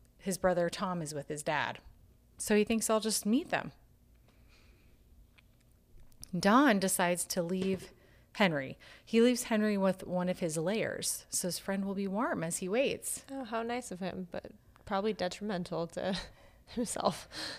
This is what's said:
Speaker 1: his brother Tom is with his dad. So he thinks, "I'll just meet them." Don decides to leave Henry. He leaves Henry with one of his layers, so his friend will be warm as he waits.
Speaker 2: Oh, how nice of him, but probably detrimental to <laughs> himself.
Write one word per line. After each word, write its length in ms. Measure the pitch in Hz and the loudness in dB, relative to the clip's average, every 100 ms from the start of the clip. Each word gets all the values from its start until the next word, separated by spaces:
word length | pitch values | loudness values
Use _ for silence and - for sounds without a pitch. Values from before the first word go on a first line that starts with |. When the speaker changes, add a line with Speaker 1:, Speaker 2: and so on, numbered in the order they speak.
| _ _ | _ _
Speaker 1:
his 200 | 196 180 | -6 0
brother 320 | 185 175 170 | 2 4 0
Tom 320 | - 190 180 | 0 -4 -4
is 120 | 147 | -4
with 140 | 151 - | -8 -6
his 160 | 151 | -6
dad. 360 | 160 147 120 - - - - _ _ - | -2 0 -2 -4 -14 -20 -20 _ _ -8
So 180 | - 214 | 2 4
he 80 | |
thinks, 260 | 208 226 - | 4 2 2
"I'll 120 | 220 | 2
just 240 | 220 202 208 | 2 0 2
meet 240 | 254 359 | 2 2
them." 240 | 156 - - _ _ _ - _ - - - - - - - - - - - _ _ _ _ _ - - - - 175 | -4 -4 -14 _ _ _ -20 _ -20 -20 -20 -20 -20 -20 -20 -20 -20 -20 -20 _ _ _ _ _ -20 -20 -18 -8 2
Don 400 | 196 240 294 202 | 6 8 8 6
decides 460 | 190 - 175 175 - | 2 2 2 2 -2
to 180 | 190 | -2
leave 480 | 170 185 190 185 - - - - _ - | -2 0 0 -2 -6 -20 -20 -20 _ 2
Henry. 420 | 190 147 135 - - - | 2 2 -4 -12 -20 -20
He 160 | - 226 | 0 6
leaves 240 | 240 240 | 6 4
Henry 340 | - 220 214 202 | 0 2 2 2
with 300 | 190 185 - | 2 0 -2
one 220 | 180 180 | -2 -2
of 100 | 180 | -2
his 160 | 170 160 | -2 -2
layers, 680 | 165 214 - - - - - | -2 0 -2 -2 -4 -6 -6
so 200 | - 180 | -4 -4
his 100 | 170 | -6
friend 240 | - 196 | -4 -4
will 120 | 196 196 | -2 -2
be 120 | 196 | -2
warm 380 | 196 302 208 165 | -2 -2 -2 -4
as 140 | 170 | -4
he 100 | 180 | -2
waits. 560 | 220 277 - - - - | 0 0 -2 -6 -10 -8
Speaker 2:
Oh, 140 | 269 | -10
how 180 | 233 226 | -6 -6
nice 300 | 233 240 - | -4 -6 -6
of 80 | 180 | -6
him, 300 | 185 185 180 | -6 -6 -8
but 200 | - - - - - - | -10 -12 -20 -20 -16 -4
probably 260 | 196 214 | -2 0
detrimental 760 | 202 180 - 208 180 170 165 170 | 0 -4 -4 -4 -4 -4 -4 -4
to 280 | - 185 180 | -4 -4 -4
<laughs> 60 | - - - - - | -8 -18 -20 -20 -10
himself. 600 | - 247 - - 160 - - - | -4 -4 0 0 0 -10 -12 -10